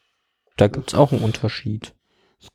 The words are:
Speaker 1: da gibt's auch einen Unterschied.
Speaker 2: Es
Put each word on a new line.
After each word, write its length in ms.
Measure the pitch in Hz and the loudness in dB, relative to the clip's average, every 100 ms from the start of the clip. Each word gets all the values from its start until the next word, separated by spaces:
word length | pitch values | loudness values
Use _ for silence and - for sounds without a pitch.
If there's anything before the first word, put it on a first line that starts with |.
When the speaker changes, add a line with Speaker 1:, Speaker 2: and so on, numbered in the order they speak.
| _ _ _ _ _ - | _ _ _ _ _ 2
Speaker 1:
da 100 | 104 | 2
gibt's 260 | - - - | 2 -2 2
auch 160 | 143 | 2
einen 100 | 123 | 2
Unterschied. 720 | 110 - 110 - 107 107 - _ _ _ _ _ | -2 -2 -4 -6 -8 -8 -12 _ _ _ _ _
Speaker 2:
Es 80 | - | -10